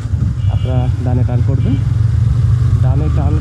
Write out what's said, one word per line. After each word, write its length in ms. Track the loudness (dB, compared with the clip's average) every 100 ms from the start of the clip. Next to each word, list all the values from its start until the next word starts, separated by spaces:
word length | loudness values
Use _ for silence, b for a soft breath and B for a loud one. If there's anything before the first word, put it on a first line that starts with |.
| -4 -2 -2 -2 -2
আপনারা 360 | -2 -2 0 0 -2 0
ডানে 180 | 0
টার্ন 180 | 0 0 0
করবেন। 280 | 0 0 0 0 0 0 0 0 0 2 2 2 2
ডানে 280 | 2 2 0 0
টার্ন 240 | 0 0